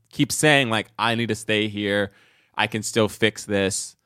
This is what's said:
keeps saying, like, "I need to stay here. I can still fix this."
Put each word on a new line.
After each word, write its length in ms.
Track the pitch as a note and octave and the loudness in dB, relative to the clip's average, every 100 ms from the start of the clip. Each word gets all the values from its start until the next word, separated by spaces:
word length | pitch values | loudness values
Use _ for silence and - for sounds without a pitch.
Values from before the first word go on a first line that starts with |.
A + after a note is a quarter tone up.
| _ | _
keeps 240 | - D3 - | -2 -2 2
saying, 340 | D#3 C#3 B2 | 4 4 4
like, 180 | A2 - - | -2 -4 -4
"I 160 | A2+ A2+ | -2 0
need 120 | A2+ | -2
to 60 | A2 | -4
stay 320 | - G#2+ G#2+ | -2 0 0
here. 420 | G#2 G#2 G2+ G2 _ _ _ _ - | -2 0 0 -2 _ _ _ _ -4
I 120 | A2 | -2
can 160 | A2 | -2
still 240 | G#2 A#2 G#2+ | -2 0 0
fix 380 | - G#2+ - - | 2 -2 -2 -2
this." 500 | G2+ F#2+ - - _ | 0 0 -2 -10 _